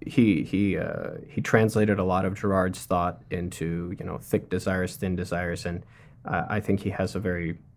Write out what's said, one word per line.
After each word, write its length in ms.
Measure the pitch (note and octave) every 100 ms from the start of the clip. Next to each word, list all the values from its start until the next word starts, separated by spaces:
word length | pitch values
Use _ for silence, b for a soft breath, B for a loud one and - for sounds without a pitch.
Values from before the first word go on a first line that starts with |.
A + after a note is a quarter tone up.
he, 440 | - - A2+ E2+
he, 340 | - F#2 G2+ E2+
uh, 380 | E2 - - - -
he 140 | -
translated 560 | - A2+ A2 G#2+ G#2+ G2+
a 60 |
lot 200 | F#2 F#2
of 100 | F#2+ G2
Girard's 460 | G#2 F#2+ F#2 F2+ -
thought 360 | F2+ F2 F2 -
into, 640 | F2+ F2 - E2 E2+ F2 G2+
you 80 | F2+
know, 100 | E2
thick 320 | - G#2 -
desires, 480 | F2+ - F#2 F2+ -
thin 180 | G2
desires, 520 | F2+ F2 F2 F2 E2+ F2
and, 180 | E2+ - b b b
uh, 200 | - F2 -
I 120 | G#2
think 200 | - G2
he 100 | G2+
has 260 | F#2 F#2 F#2+
a 40 |
very, 380 | G2 F2 E2 E2 -